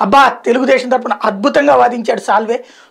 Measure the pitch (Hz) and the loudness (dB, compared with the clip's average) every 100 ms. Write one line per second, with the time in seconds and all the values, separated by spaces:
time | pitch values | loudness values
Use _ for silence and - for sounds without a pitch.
0 | 190 277 262 - - 247 254 262 254 254 | 2 4 4 0 -2 0 2 0 0 -4
1 | 240 208 220 196 247 247 285 254 - 240 | -2 -4 -4 -2 -2 0 2 2 2 0
2 | 226 226 - 208 220 247 - - _ | -4 -4 -2 -2 -2 -6 -8 -20 _